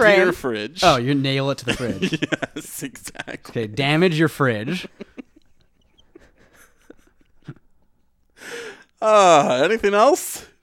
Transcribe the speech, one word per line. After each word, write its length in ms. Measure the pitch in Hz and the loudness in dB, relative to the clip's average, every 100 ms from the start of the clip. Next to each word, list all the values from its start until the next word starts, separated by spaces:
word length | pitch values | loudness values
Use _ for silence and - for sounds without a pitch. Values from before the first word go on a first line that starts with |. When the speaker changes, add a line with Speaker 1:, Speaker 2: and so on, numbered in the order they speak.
Speaker 1:
frame. 160 | 208 196 | 6 6
Speaker 2:
your 140 | 185 | 2
fridge. 480 | - 131 107 107 175 | 0 -4 -4 -6 2
Speaker 3:
Oh, 140 | 180 131 | 2 4
you 180 | 123 | 0
nail 360 | 143 135 135 139 | -2 0 -2 -4
it 80 | 135 | -4
to 60 | - | -6
the 80 | |
fridge. 440 | 113 120 95 185 156 | -4 -4 -4 -4 -4
Speaker 2:
<laughs> 40 | - - - 156 | -4 -4 -6 -12
Yes, 260 | - - | -14 -14
exactly. 800 | 135 - - - - 123 - 123 | -14 -14 -18 -16 -14 -14 -10 -8
Speaker 3:
Okay, 40 | 107 | -8
damage 520 | 104 139 156 185 156 | -4 0 2 2 2
your 100 | 160 | 0
fridge. 600 | - 135 107 120 180 - | 0 -2 -2 -6 -8 -10
<laughs> 60 | - - - - _ _ _ _ _ _ _ _ - _ _ _ _ _ _ _ - _ _ _ _ - - _ _ _ _ _ _ _ _ - 480 453 392 _ - | -20 -20 -20 -20 _ _ _ _ _ _ _ _ -20 _ _ _ _ _ _ _ -20 _ _ _ _ -20 -20 _ _ _ _ _ _ _ _ -18 -16 -16 -20 _ -6
Speaker 2:
Uh, 600 | 214 214 185 156 143 127 | 2 4 8 6 4 2
anything 300 | 165 226 202 | 0 0 0
else? 500 | 202 254 359 - - - _ | 4 4 2 -4 -12 -16 _